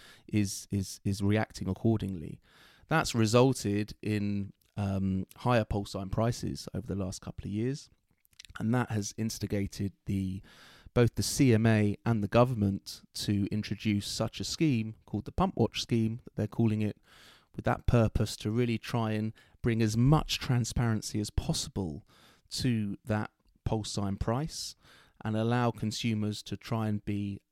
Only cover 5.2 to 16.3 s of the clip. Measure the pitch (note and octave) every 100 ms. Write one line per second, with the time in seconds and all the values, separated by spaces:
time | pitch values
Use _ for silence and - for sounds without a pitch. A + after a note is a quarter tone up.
5.2 | - - B2 A#2+ G#2+ G#2 G2+ F#2+ F#2+ A2
6.2 | A#2 A2 - - - F#2+ G#2 G2 F#2 -
7.2 | - - - G#2 A#2+ C#3+ - _ _ _
8.2 | _ _ - - A2 B2 A#2 A2 G2 -
9.2 | A2+ - G2+ G2+ G2 - G2 - - G2
10.2 | F#2+ G2 - - - - - B2 A#2 -
11.2 | - - C3+ G#2+ A2+ G#2+ G#2 G2+ A#2 A2+
12.2 | G2+ A#2 B2 A#2 G2+ G2 - - - -
13.2 | - G2+ G2+ G#2+ - G#2 G#2+ G2+ - -
14.2 | A2+ - - - D#3+ A#2+ A2 A2 - G#2
15.2 | - - F#3+ - A2+ - - A#2 A2 A#2
16.2 | -